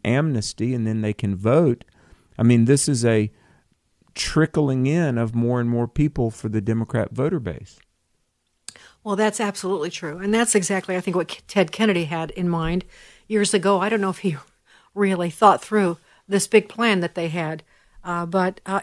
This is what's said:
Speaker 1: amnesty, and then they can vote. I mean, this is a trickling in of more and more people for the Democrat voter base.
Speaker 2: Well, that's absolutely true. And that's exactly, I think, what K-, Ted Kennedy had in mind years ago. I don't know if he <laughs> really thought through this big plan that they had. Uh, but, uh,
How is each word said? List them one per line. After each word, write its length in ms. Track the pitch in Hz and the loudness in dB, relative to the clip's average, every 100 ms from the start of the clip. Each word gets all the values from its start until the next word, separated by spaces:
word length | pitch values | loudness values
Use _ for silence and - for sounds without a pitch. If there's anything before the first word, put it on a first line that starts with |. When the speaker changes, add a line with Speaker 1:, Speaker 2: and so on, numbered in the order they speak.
Speaker 1:
amnesty, 680 | - 127 156 123 - - 113 | 0 0 0 -2 -4 -4 -4
and 120 | 123 110 | -2 -2
then 140 | 110 | -2
they 140 | 107 | -2
can 200 | 104 101 95 | -2 -4 -2
vote. 480 | 107 143 180 - - _ _ - _ - | 2 4 4 0 -6 _ _ -20 _ 0
I 40 | |
mean, 240 | 117 120 117 | 4 6 6
this 200 | 143 - | 4 2
is 160 | 131 | 0
a 260 | 117 110 107 - _ _ _ _ _ _ _ | 2 2 0 -6 _ _ _ _ _ _ _
trickling 720 | - - 156 156 - 147 131 131 | -10 -2 0 2 2 0 0 0
in 300 | 165 160 120 | 2 0 0
of 160 | 113 | -2
more 260 | 117 120 123 | 0 0 0
and 100 | 120 | 0
more 180 | 120 117 | -2 -2
people 420 | - 147 147 117 | -2 -2 0 -4
for 180 | - 110 | -4 -4
the 120 | 107 | -2
Democrat 520 | 101 113 110 117 104 | -2 -2 -2 -4 -4
voter 280 | 113 143 180 | -4 -2 -4
base. 380 | 101 67 - - _ _ _ _ _ _ _ _ - - - _ | -6 -10 -14 -20 _ _ _ _ _ _ _ _ -20 -20 -20 _
Speaker 2:
Well, 140 | 214 202 | -4 0
that's 240 | 214 208 | 0 0
absolutely 500 | 208 196 185 190 165 | -4 -4 -4 -4 -4
true. 280 | - 165 165 | -8 -10 -6
And 160 | 202 | 0
that's 200 | 220 233 | 2 2
exactly, 420 | 208 175 196 - 180 | 2 0 -2 -2 -4
I 40 | |
think, 160 | 185 180 | -2 -2
what 120 | 170 | -2
K-, 120 | - - | -8 -2
Ted 240 | 202 165 | 0 0
Kennedy 320 | - 220 175 | 2 0 2
had 260 | 156 165 160 | -2 -4 -6
in 160 | - 175 | -4 -2
mind 360 | 170 160 180 - - - - - | -2 -2 -4 -6 -14 -20 -20 -4
years 260 | 214 202 | -2 0
ago. 260 | 208 190 196 | 2 2 2
I 80 | 196 | 0
don't 120 | 220 | 0
know 100 | 190 | -2
if 80 | - | -2
he 180 | 196 143 - _ | -4 -4 -8 _
<laughs> 300 | _ _ _ | _ _ _
really 360 | 196 196 185 175 | -2 0 0 -2
thought 320 | - - - | 4 6 6
through 340 | - 214 185 165 _ _ - | 2 0 2 -2 _ _ -2
this 180 | 196 - | -2 4
big 220 | 220 214 | 2 2
plan 320 | - 226 190 | 0 0 2
that 140 | 170 | -2
they 140 | - 170 | -4 -4
had. 340 | 170 156 156 - _ _ - | -4 -6 -8 -14 _ _ -16
Uh, 220 | 175 175 | -8 -6
but, 360 | 170 185 185 - | -2 0 0 -4
uh, 160 | - 196 | -6 -6